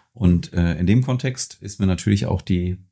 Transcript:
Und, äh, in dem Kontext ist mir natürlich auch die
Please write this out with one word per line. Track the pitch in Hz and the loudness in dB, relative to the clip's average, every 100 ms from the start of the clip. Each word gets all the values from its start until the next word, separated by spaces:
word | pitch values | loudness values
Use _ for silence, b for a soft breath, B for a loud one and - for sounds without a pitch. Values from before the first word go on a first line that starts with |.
| b | b
Und, | - 92 87 - | 0 2 2 0
äh, | 90 85 76 | -2 0 0
in | 87 | 2
dem | 117 | 2
Kontext | 131 127 131 131 - - | 2 -2 -4 -4 -8 -10
ist | 101 - | -16 -2
mir | 98 | 0
natürlich | 87 - 101 90 | 0 0 0 0
auch | 92 | -4
die | - 90 90 90 _ | -2 -2 -2 -6 _